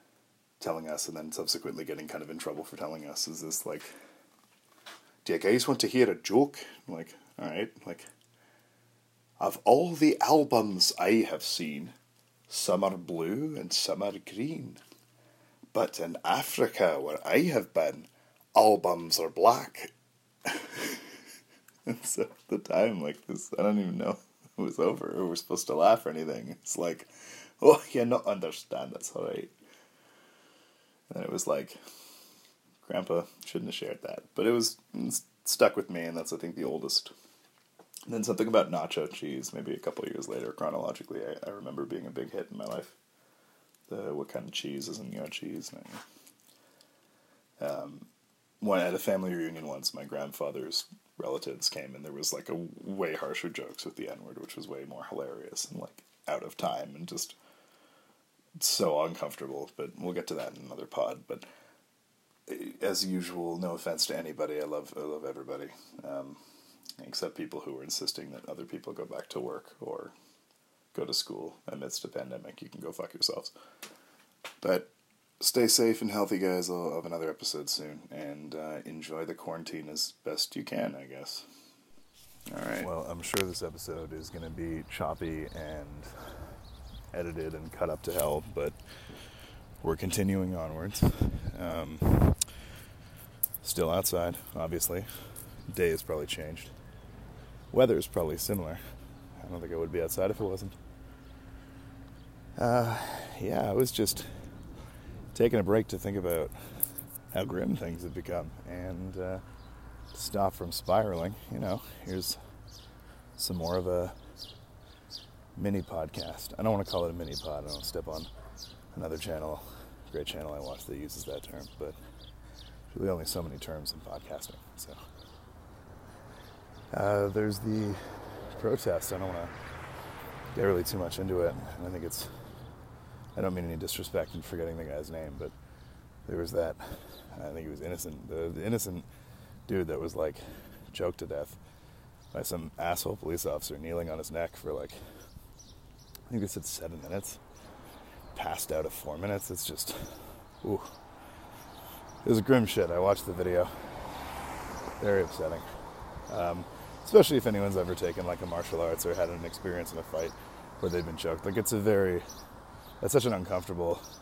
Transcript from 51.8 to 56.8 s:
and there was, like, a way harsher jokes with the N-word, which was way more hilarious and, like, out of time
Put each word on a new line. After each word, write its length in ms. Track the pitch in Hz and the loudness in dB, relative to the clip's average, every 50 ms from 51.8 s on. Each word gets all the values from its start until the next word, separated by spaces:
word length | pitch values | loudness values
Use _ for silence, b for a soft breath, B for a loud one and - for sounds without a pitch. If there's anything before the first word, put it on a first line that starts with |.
| 69 67 65 | -8 -10 -12
and 100 | 67 71 | -12 -10
there 80 | 78 69 | -10 -8
was, 200 | 69 69 - - | -2 -2 -2 -2
like, 160 | 67 - - | -2 -4 -4
a 80 | - 85 87 82 - - - | -4 -4 -4 -6 -8 -10 -8
way 320 | - 98 98 95 78 78 | -6 -2 0 0 0 0
harsher 340 | - - 69 76 - - 82 | -2 -2 -4 -4 -4 -4 -4
jokes 360 | - - 67 - - - - | -4 -4 -8 -8 -8 -8 -10
with 120 | - - | -8 -6
the 120 | - - - | -6 -6 -6
N-word, 320 | - - - - - - | -6 -8 -12 -12 -12 -12
which 160 | - - - | -12 -10 -10
was 100 | - - | -12 -10
way 180 | 92 71 67 69 69 | -8 -8 -8 -8 -8
more 160 | - 69 - | -10 -10 -8
hilarious 640 | - - - 69 64 62 - - - - - - - | -8 -4 -4 -4 -4 -6 -8 -10 -8 -6 -6 -6 -4
and, 100 | - - | -6 -8
like, 220 | - - - - - _ _ _ _ | -8 -10 -12 -18 -20 _ _ _ _
out 160 | - 76 - - | -4 -2 -2 -4
of 140 | - - | -6 -8
time 380 | - - 80 62 - | -2 0 0 0 0